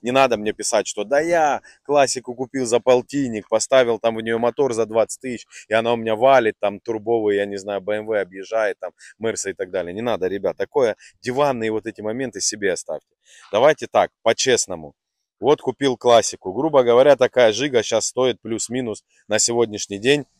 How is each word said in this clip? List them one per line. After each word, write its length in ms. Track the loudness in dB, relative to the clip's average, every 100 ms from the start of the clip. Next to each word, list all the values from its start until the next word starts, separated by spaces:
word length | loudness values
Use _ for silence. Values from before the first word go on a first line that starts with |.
Не 100 | -2
надо 260 | 2 2 0
мне 160 | -4
писать, 340 | -6 -2 -2 -2
что 160 | -8
«Да 160 | -2 -2
я 420 | 0 0 0 -2 -8 _
классику 500 | -2 2 2 -2 -10
купил 320 | -10 -8 -6 0
за 140 | 0
полтинник, 680 | 4 2 2 -4 -2 -4 -2
поставил 500 | -4 2 2 2 0
там 160 | -2 -2
в 60 |
нее 180 | -4 -2
мотор 340 | -2 0 -2
за 140 | 0 0
двадцать 340 | 0 0 -4
тысяч, 240 | -10 -10 -14 -20 -2
и 60 |
она 200 | 0 0
у 20 | -2
меня 200 | -2 2
валит, 400 | 4 4 4 0
там 200 | -4 -4
турбовый, 560 | -8 -6 -2 0 2 0
я 100 | -2
не 120 | -4
знаю, 240 | -6 -6
Б 160 | -4 -6
М 80 | -2
В 120 | -4
объезжает, 600 | -4 -10 -6 -2 -2 -4
там 140 | -12 _ -20 _
Мерсы 320 | -6 -4 -8
и 20 |
так 160 | -8 -6
далее». 240 | -6 -6
Не 80 | -6
надо, 260 | -4 -2 -4
ребят, 300 | -2 -4 -4
такое, 380 | -4 0 0 -2 -14 _
диванные 500 | -6 0 0 0 -4
вот 140 | -4 -8
эти 160 | -10
моменты 400 | -8 -6 -8 -6
себе 320 | -6 -2 -4
оставьте. 420 | -4 -8 -12 _ _ _ -20 -4
Давайте 340 | 2 2 2 0
так, 260 | 0 0 _
по-честному. 720 | -2 0 2 2 0 -8 -14 _ _ _ _ _
Вот 220 | 0 2
купил 340 | 0 -2 -2 0
классику. 560 | 4 4 4 -6 -8
Грубо 300 | -4 2 2
говоря, 320 | 4 6 6 6
такая 380 | 4 4 2
Жига 280 | 2 0 0
щас 260 | 0 -2 -2
стоит 340 | 0 -2 -2
плюс-минус 640 | -6 -8 -6 -6 -6 -8 _ _ _
на 100 | -2
сегодняшний 580 | 0 0 0 -2 -8 -4
день, 280 | 0 0 -2